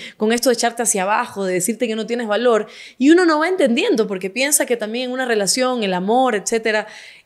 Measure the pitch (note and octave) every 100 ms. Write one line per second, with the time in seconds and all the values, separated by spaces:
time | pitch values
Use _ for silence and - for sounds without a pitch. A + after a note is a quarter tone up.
0 | - - G#3+ A#3+ C4 A#3 A#3 A3+ A#3 G3+
1 | F#3 A3 B3 G3+ F#3+ F3+ F3 A3 A#3+ A3
2 | G#3+ A#3+ A3+ G#3 B3 A3 G#3 - - -
3 | C4 E4+ F4 D4+ D#4+ F#4 C#4 A#3 A4+ C4+
4 | G3 F#3+ F#3+ A#3+ C#4 D4 C4+ A#3 G#3+ A#3
5 | B3+ B3+ B3 A3 F#3+ B3+ B3+ B3 G3+ F3+
6 | F#3+ A#3+ C4 G#3 - A3+ A3+ G#3+ G#3 -
7 | - -